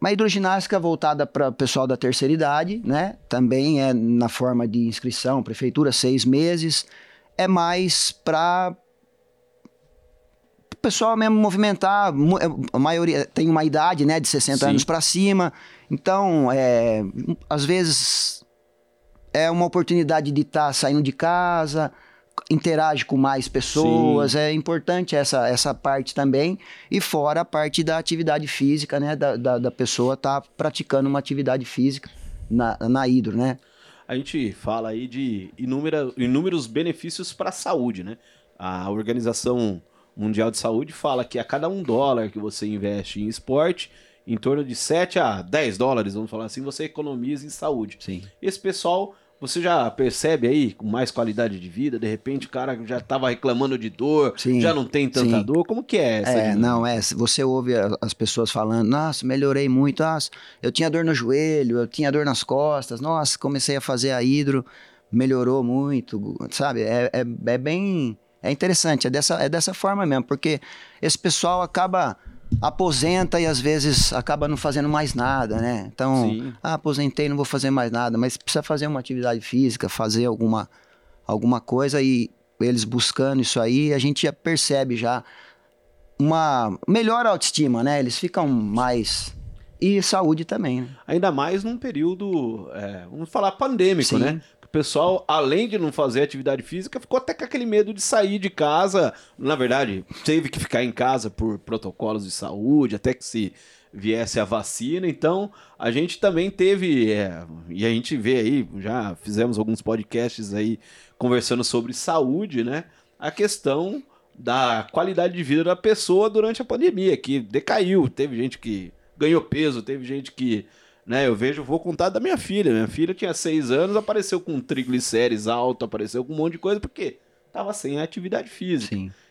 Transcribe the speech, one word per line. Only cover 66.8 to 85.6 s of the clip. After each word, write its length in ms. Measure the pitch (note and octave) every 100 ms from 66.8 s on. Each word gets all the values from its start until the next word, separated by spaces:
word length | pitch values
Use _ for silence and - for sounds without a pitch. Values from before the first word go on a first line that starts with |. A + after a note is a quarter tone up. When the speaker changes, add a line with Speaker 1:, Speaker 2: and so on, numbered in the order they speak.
Speaker 1:
É, 260 | A2 A#2+ B2
é, 140 | - A#2+ A#2 A2+
é 100 | B2
bem, 600 | C3+ E3+ G3 F3+ C3 G#2+ _ _
é 80 | -
interessante, 580 | C#3+ F#3 F3 E3 C#3+ C#3+
é 20 |
dessa, 260 | C3+ D3 D#3+
é 60 | C#3
dessa 240 | E3 D#3+
forma 320 | F#3 F#3+ G3+ F3+
mesmo, 180 | C3
porque 380 | A#2 C#3 D#3+ D3 - - - -
esse 160 | D#3+ -
pessoal 440 | C#4+ - F3 F3+
acaba, 560 | F3 - F#3 F#3 C#3+ G2 - - - -
aposenta 800 | - - F#3 C3+ D#3 F3+ F3+ E3+
e 60 | E3
às 120 | C#3
vezes 520 | C3+ D3+ C#3+ B2+ -
acaba 340 | - A#2+ D3+ D3
não 80 | D3
fazendo 300 | D#3 C#3+ D3
mais 240 | D3+ D3 B2
nada, 420 | B2 C3+ A#2 A2
né? 280 | A#2 A#2 G2
Então, 360 | - C3 C3+ A2+
Speaker 2:
Sim. 240 | A2 C3 A#2
Speaker 1:
"Ah, 120 | - D#3
aposentei, 520 | D#3 C#3 C#3+ - D3+
não 60 | C#3+
vou 80 | C#3
fazer 260 | C#3 C3+
mais 180 | C3+ A#2+
nada", 280 | A#2 A#2+ A#2
mas 180 | B2 -
precisa 240 | - D#3+
fazer 240 | D3 D3+ D3
uma 140 | C#3+
atividade 400 | B2 B2+ A#2+ A#2
física, 460 | - B2 C3+ A2+ F#2+
fazer 380 | - A2 G#2+ A#2+
alguma, 440 | A2+ A2+ A2 - _ _ _ _ _ -
alguma 340 | A2 A#2+ B2
coisa 400 | - B2 C#3 C#3+
e 280 | C3+ B2 A#2+ _ _ -
eles 240 | A#2+ B2
buscando 580 | G#2+ B2 - - C3+ C3+
isso 180 | A#2+ -
aí, 320 | A2+ B2+ D3
a 40 | C#3+
gente 260 | C3+ C#3+
já 100 | D#3
percebe 640 | C#3 - D#3+ - C#3 C3 A#2+
já 260 | A#2 B2 - - - _